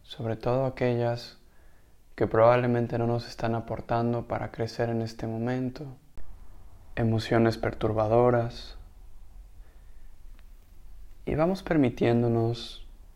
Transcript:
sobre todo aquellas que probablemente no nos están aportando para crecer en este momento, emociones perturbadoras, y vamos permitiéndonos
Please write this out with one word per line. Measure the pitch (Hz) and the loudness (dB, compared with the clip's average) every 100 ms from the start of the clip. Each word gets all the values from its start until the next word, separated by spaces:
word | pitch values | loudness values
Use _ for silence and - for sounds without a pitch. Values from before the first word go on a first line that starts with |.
sobre | - - 113 110 | -18 -8 -6 -2
todo | 123 127 131 | 0 0 0
aquellas | 127 123 120 120 120 - - - - - - - - - - | 0 0 2 0 -2 -8 -18 -20 -20 -20 -20 -20 -20 -12 -2
que | 104 | 2
probablemente | 110 113 123 123 120 117 120 | 6 8 8 4 2 0 0
no | 117 | 0
nos | 120 - | 0 -4
están | - 113 113 | -4 -2 -2
aportando | 110 110 - 117 120 120 117 | -4 -6 -2 0 2 0 -2
para | 110 113 | -4 -4
crecer | - 113 - 117 | -4 -4 -2 -2
en | 117 | 0
este | 113 - 113 | -4 -6 -6
momento, | 113 117 127 127 127 139 127 - - - - - - - - - - | -2 -2 -2 -4 -6 -12 -14 -12 -6 -6 -6 -14 -16 -16 -18 -8 0
emociones | 117 113 - 117 113 113 | 2 2 2 4 4 2
perturbadoras, | 113 - 113 110 107 117 123 120 117 - - - - - - - - - - - - - - - - - - - - - - - - - - - - | -2 -2 0 2 4 6 6 4 2 -6 -14 -16 -18 -18 -16 -16 -16 -18 -18 -18 -18 -20 -16 -14 -14 -14 -16 -16 -18 -20 -20 -18 -16 -14 -14 -12 -4
y | 135 | 0
vamos | 170 190 | 2 0
permitiéndonos | - 160 127 - 123 120 120 117 113 117 - - - - - | 2 4 4 4 4 4 4 4 2 0 -6 -14 -16 -18 -20